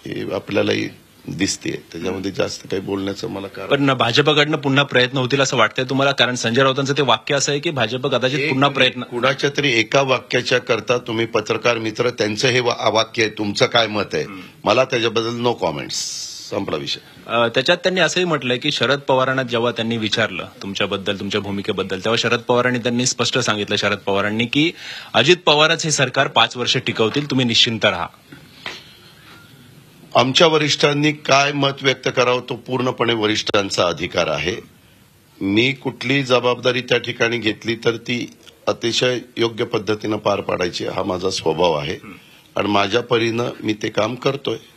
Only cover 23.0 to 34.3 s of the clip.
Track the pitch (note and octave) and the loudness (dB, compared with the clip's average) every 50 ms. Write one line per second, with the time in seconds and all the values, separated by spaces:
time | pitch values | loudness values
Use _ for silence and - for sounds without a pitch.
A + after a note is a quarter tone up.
23 | B2+ B2 - - A#2 A2 - C3 A#2+ - G#2+ G#2 G2+ - G#2 G#2 - G2+ G#2 G2 | 0 -2 0 -2 -2 0 0 0 0 0 -2 -2 -2 -2 -2 -2 0 0 -2 -2
24 | - - G2 G2 G2 G#2 G#2+ A2 A#2+ A#2 - C#3+ D#3 E3+ - - - - - - | -2 -2 0 0 0 0 -2 -2 -2 0 0 0 0 0 -2 -6 -16 -16 -14 -16
25 | - - - G#2+ A#2+ D3+ F3+ F3 - E3 D3+ D3 D3+ D#3 E3 E3 - D#3+ C#3 - | -14 0 2 2 6 6 4 4 4 2 4 6 6 4 4 0 0 -2 0 0
26 | C3+ B2+ - C3+ C#3 D3 - A#2+ A2+ A#2 - B2+ A#2+ A2+ - C3 - - A2+ - | 0 0 2 0 0 2 4 2 2 2 2 -4 -2 0 0 0 0 -2 0 2
27 | A2+ G#2+ - C#3+ D3 C#3+ D#3 C3+ B2+ A#2 A2+ - - B2 A#2 G#2 - G#2+ F#2+ F2 | 0 2 2 -2 -2 0 0 2 2 2 4 4 2 2 2 2 2 2 2 0
28 | E2 D#2+ - - _ - - - - - - - - - - - - - - - | -6 -8 -10 -18 _ -20 -20 -20 -20 -20 -20 -16 -14 -14 -14 -14 -18 -20 -20 -20
29 | - - - - - - - - - - - - - - - - - - - - | -20 -20 -20 -20 -20 -20 -20 -20 -20 -20 -20 -20 -20 -20 -20 -20 -20 -20 -20 -20
30 | - - - A#2+ A#2+ C3 C3 - F3 D#3+ D#3+ D3+ D3+ C#3+ C#3+ - - D3 D3 D3 | -20 0 2 2 2 4 4 4 6 6 6 4 2 0 0 2 2 2 2 2
31 | D3 D3+ D3 D3 - - C3+ C#3 C#3 C#3+ D3 C#3+ C#3 C#3 C#3 C#3 C3+ C3 B2+ - | 0 0 0 -2 0 2 4 4 4 2 0 0 0 0 0 0 0 -2 -2 0
32 | - C3+ B2+ C3 B2 B2 B2 B2 B2 - B2 A2 - - C3 B2+ B2 B2+ A#2+ - | -2 -2 0 2 2 2 2 0 -2 -6 -10 -10 -6 -6 -4 -2 -2 -2 0 0
33 | A#2+ A2+ A#2 A2 G#2 G#2 G#2+ G#2 - - - G#2 G2 F#2+ - - G2 F2 E2+ D2 | 0 0 2 2 2 2 2 0 0 2 2 2 2 0 0 2 2 2 0 -2
34 | F2 F2+ - F#2 E2+ D#2 | -4 -2 0 0 0 0